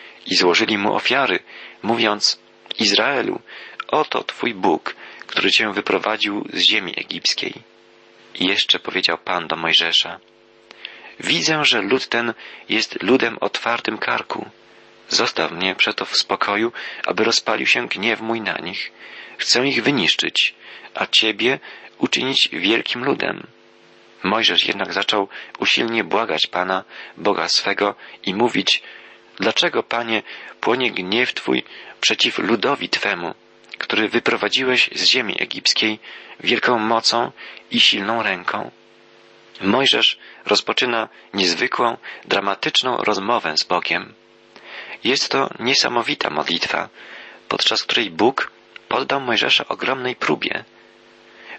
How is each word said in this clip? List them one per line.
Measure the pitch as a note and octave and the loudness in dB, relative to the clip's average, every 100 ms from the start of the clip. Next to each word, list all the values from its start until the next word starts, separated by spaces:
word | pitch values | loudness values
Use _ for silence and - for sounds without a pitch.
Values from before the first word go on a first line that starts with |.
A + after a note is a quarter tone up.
| - - - | -20 -14 -4
i | F2+ | 2
złożyli | F2+ F2 G#2+ G#2+ | 4 4 4 2
mu | G#2 G2+ | 0 0
ofiary, | - B2+ C3 F2+ - - - - | 2 2 2 0 -4 -20 -20 -8
mówiąc: | G2 A#2 A2+ G#2 - - - - - - | -2 2 2 2 0 -2 -6 -20 -10 -2
„Izraelu, | G#2 G2+ A#2+ C#3 G2+ F2+ - - - - - | 2 2 2 0 -2 -4 -8 -18 -16 -14 -2
oto | D3 D3+ - | 0 0 -2
Twój | - - A#2+ | -6 -4 -4
Bóg, | G2+ F#2+ D2+ - - - - - | 0 2 2 0 -12 -16 -18 -8
który | - G2 | -2 2
cię | - A2 | 2 2
wyprowadził | G2 G2+ G2 G#2 G#2+ G#2 G2+ - | 0 0 0 2 0 0 -2 -4
z | - | 0
ziemi | - A2 F#2 - | 2 2 -2 -6
egipskiej”. | - E2 - - - - - - - - - - - - | -8 -4 -4 -2 -4 -8 -16 -20 -20 -20 -20 -20 -14 -2
I | F2+ | 0
jeszcze | G#2 - F2+ | 2 2 0
powiedział | - F#2+ F2+ E2 | 0 0 0 0
Pan | - F2+ D#2+ | 0 -2 -2
do | D#2+ | -2
Mojżesza: | E2 D#2+ E2 E2 E2+ E2+ _ _ _ _ - - - - - - | 2 4 4 2 0 -4 _ _ _ _ -20 -18 -18 -18 -20 -8
„Widzę, | C3+ E3 D#3 D#3 C#3+ | -2 0 2 2 2
że | A#2+ | 2
lud | G2 C3 - | 2 2 2
ten | A#2+ A#2 A2 - - - | 0 0 -4 -10 -16 -4
jest | G#2+ G#2+ - | -2 -2 -2
ludem | F#2+ C3 B2 A2+ | 2 4 2 0
o | G#2 | -4
twardym | - A2+ A#2 - A2 | -2 -2 -2 -2 -4
karku. | - A#2+ - - - - - - - - - | -2 -2 -2 -8 -10 -14 -20 -20 -20 -20 -4
Zostaw | - A#2 - D#2+ | 0 0 0 -2
mnie | E2 F#2+ F#2 | -2 -2 0
przeto | - - - | 0 0 -2
w | - | -2
spokoju, | - G2 - G2+ A#2 - - - - | 0 0 0 2 0 -2 -12 -6 -2
aby | F#2 | 2
rozpalił | A2 A2+ - G#2+ - | 2 2 2 0 2
się | B2 A#2+ | 0 0
gniew | - A2 G#2+ | -2 0 0
mój | A2+ A2+ | -2 -4
na | G2+ - | -2 -4
nich. | F2 F#2+ - - - - - - | -6 -8 -10 -14 -20 -18 -14 -6
Chcę | - A#2+ C3+ | 0 2 2
ich | A#2 | 2
wyniszczyć, | A2+ C#3+ D#2+ - E2+ - - - - - - | 2 2 2 2 0 0 0 -2 -18 -20 -10
a | - F#2+ | -6 0
Ciebie | - A2 G2+ A2+ C3 - - - - | 2 2 2 2 0 -4 -20 -20 -4
uczynić | - - B2+ C3+ - | -2 0 0 2 0
wielkim | - F#2 A2+ - A#2+ B2+ | 0 2 2 0 -2 -2
ludem”. | C2 - - - - - - - - - - | 0 -2 -4 -10 -20 -20 -20 -20 -20 -20 -6
Mojżesz | F#2 A2 A2+ F2 - | -2 2 2 2 0
jednak | G2 F#2 | 0 -2
zaczął | F2+ G2 G#2+ G2 - - - | -2 0 0 0 -4 -14 -4
usilnie | G2+ - A#2 A#2 | 0 2 2 0
błagać | F2 G2 A2+ D#2 - | 0 0 0 0 0
Pana, | F2+ F#2 F#2+ - - - - | 0 0 0 -4 -14 -18 -4
Boga | F2+ F2+ E2+ | 0 2 2
swego, | - - G2 G2+ G2+ - - | 0 0 0 0 -2 -10 -12
i | - | -4
mówić: | F#2+ A#2+ - - - - - - - - - | 0 2 2 0 0 -2 -18 -20 -20 -18 -2
„Dlaczego, | A2+ - F3 A#2+ | 0 2 0 0
Panie, | - A#2+ A#2 A2 - - - - | -2 -2 -2 -2 -4 -12 -16 -4
płonie | - B2 B2 | 0 2 0
gniew | G2 F#2 A2 B2+ | -2 -2 0 0
Twój | - - - - - - - | -2 -2 -2 -2 -10 -18 -4
przeciw | - - - - | -2 2 0 0
ludowi | F#2 A2 A2 C#3+ - | 0 2 2 0 -2
Twemu, | - G2+ F#2 E2+ - - - - - | -2 -2 -2 -4 -8 -16 -20 -16 -10
który | - G2 G#2+ | -4 0 2
wyprowadziłeś | A#2 - A2+ G#2 B2 C3 A#2+ - - | 0 0 0 0 0 2 2 2 2
z | - | 2
ziemi | B2+ A2 F#2 | 2 0 -2
egipskiej | - C#3 - - A2 G#2+ - - - - | -4 -2 0 2 2 0 -6 -18 -18 -8
wielką | F#2+ A#2+ - A#2+ | -2 2 2 2
mocą | A2 A2+ - A#2 B2+ - - - - | 4 2 2 2 0 -4 -16 -18 -4
i | A#2 | 2
silną | - G#2+ G2 A#2 | 4 4 0 0
ręką?” | G#2+ F#2 F2+ G#2 - - - - - - - - - - | 0 -2 -2 -4 -6 -12 -20 -20 -20 -20 -20 -20 -20 -6
Mojżesz | F#2+ A#2+ C#3 C#3 A2+ - - - - | 2 4 4 4 4 0 -8 -8 0
rozpoczyna | G2+ - A2+ B2 A#2 G#2+ - - | 2 2 0 0 0 -2 -8 -8
niezwykłą, | G2+ F#2 E2 A#2+ - A#2+ A#2 - - - | -2 0 2 0 2 0 0 -8 -12 -2
dramatyczną | G2 G2+ G2 D#3 - B2+ A#2+ | 0 0 -2 0 0 0 0
rozmowę | - G2+ G2 A#2 E2 D#2 | 0 0 2 0 0 -2
z | |
Bogiem. | - F2+ - E2+ - - - - - - - - - - | 0 0 0 -4 -6 -16 -20 -20 -20 -20 -18 -16 -16 -4
Jest | - C3+ - | 0 0 0
to | C3+ C3+ - | 0 -2 -2
niesamowita | A#2 C3+ B2+ A#2+ A2+ D3 - | 0 2 2 0 -2 -2 -2
modlitwa, | D2+ D2+ E2+ - E2 F2 - - - - - - | -2 -2 -2 -2 -4 -4 -10 -20 -18 -18 -14 -6
podczas | - - A2 | 0 0 0
której | - B2+ G#2+ | 0 0 0
Bóg | D#2+ A#2 - - - - - - | 2 2 2 -4 -8 -20 -16 -4
poddał | A2+ C3+ C#3 | -2 0 -2
Mojżesza | C3 B2 B2+ - - | 0 2 4 2 2
ogromnej | - - C3 B2+ B2 | -4 -2 -2 -2 -2
próbie. | - C#2+ - - - - - - - - - - - | -2 0 -2 -6 -8 -20 -20 -20 -20 -20 -20 -20 -20